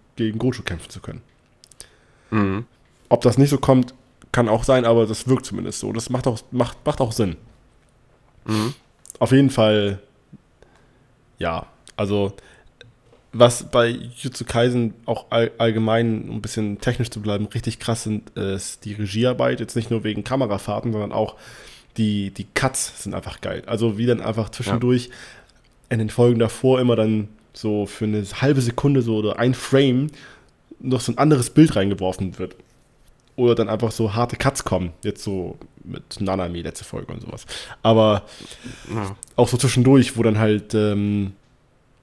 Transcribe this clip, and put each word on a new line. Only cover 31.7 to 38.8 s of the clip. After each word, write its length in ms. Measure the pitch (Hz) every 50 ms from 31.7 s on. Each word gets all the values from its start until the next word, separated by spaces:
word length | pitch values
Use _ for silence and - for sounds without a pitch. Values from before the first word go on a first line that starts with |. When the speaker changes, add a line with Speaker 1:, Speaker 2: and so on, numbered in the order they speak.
| -
Speaker 1:
reingeworfen 640 | 104 95 101 101 95 95 92 92 - 98 92 - -
wird. 160 | 92 90 - - - _ _ _ _ _ _ _ _ _ _ _ _ _ -
Oder 200 | - 123 120 117
dann 140 | 113 110 104
einfach 220 | 110 104 117 110
so 220 | - - 113 104 98
harte 220 | 113 - - -
Cuts 260 | - - 135 - - -
kommen. 280 | - - 92 90 87 - - -
Jetzt 200 | 104 - - -
so 340 | 104 98 95 87 95 - - - - _ - -
mit 360 | - - - - - - -
Nanami, 400 | 101 95 95 95 90 87 87 85
letzte 240 | 82 80 - - -
Folge 260 | - - - - - -
und 80 | -
sowas. 240 | - - - - - - - - - - - - -
Aber 400 | 110 113 110 110 107 104 95 - - - - - - - - - 120 - -